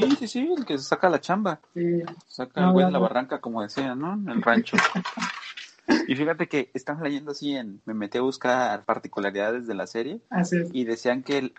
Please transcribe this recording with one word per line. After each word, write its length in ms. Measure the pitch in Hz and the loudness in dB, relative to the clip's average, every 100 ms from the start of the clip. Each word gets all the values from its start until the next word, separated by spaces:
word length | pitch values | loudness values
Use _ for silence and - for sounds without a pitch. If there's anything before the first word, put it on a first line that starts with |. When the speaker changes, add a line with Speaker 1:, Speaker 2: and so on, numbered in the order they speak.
| 247 285 | 4 2
Speaker 1:
sí, 80 | 233 | 0
sí, 260 | 240 302 339 | -2 -2 -2
el 80 | 233 | 2
que 120 | 135 | 0
saca 320 | 139 - 185 | 2 4 4
la 100 | 151 | 4
chamba. 380 | - 190 202 156 _ | 2 0 0 -2 _
Speaker 2:
Sí. 280 | 175 170 170 165 170 - | -2 0 0 -2 -8 -14
Speaker 1:
Saca 340 | - - - | -10 -6 2
Speaker 2:
No, 60 | 180 | 6
Speaker 1:
el 60 | |
güey 100 | 185 | 6
Speaker 2:
no, 40 | 185 | 6
Speaker 1:
de 40 | |
la 60 | 143 | 4
Speaker 2:
no. 40 | |
Speaker 1:
barranca, 360 | 113 127 131 143 | 2 0 -2 -4
como 200 | 123 113 | -6 -6
decían, 380 | 104 135 135 127 | -6 -4 -4 -4
¿no? 140 | 160 | -4
En 160 | 208 196 | -4 -4
el 120 | 220 | 0
rancho. 360 | 120 226 240 226 | 4 4 4 2
<laughs> 100 | - 190 - - 180 - - - - - - 156 165 | 2 0 -6 -6 -8 -8 -14 -16 -18 -8 2 2 2
Y 80 | 131 | 0
fíjate 320 | 151 165 175 | 0 0 -2
que 240 | 147 120 | -2 -2
estás 260 | 131 - 151 | -6 -8 -6
leyendo 320 | 156 143 147 | -4 -4 -6
así 240 | 139 147 139 | -8 -6 -6
en, 240 | 110 98 - | -6 -12 -10
me 80 | |
metí 240 | 110 101 123 | -6 -4 -2
a 40 | |
buscar 640 | 131 131 127 127 120 104 - | -2 0 0 2 0 -2 -2
particularidades 840 | 113 - - 101 101 104 123 117 | -2 -4 -4 -2 0 0 -2 -4
de 80 | 98 | -6
la 100 | 92 | -6
serie. 340 | 117 131 220 - | -6 -6 -8 -6
Speaker 2:
Así 260 | 196 175 175 | -2 0 0
es. 120 | 170 | -2
Speaker 1:
Y 100 | 131 113 | -2 -2
decían 360 | 117 127 127 | -2 0 0
que 160 | 131 139 | 0 -2
el, 160 | 131 | -2